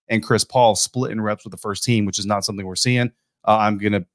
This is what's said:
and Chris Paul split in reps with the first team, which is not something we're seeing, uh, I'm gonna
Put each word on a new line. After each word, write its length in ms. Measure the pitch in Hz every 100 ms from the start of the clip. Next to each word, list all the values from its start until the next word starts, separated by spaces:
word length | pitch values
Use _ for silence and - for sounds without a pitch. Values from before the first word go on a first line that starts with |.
| -
and 160 | 113
Chris 180 | - 110
Paul 300 | - 127 120
split 380 | 101 - 127 127
in 80 | 110
reps 240 | 107 104
with 80 | 107
the 40 | -
first 280 | 107 98
team, 200 | - 117
which 140 | 101 -
is 80 | 98
not 180 | 101
something 220 | 95 101 95
we're 80 |
seeing, 380 | 90 123 123 123 - _ _ -
uh, 120 | 110
I'm 200 | 107 101
gonna 260 | 104 101 87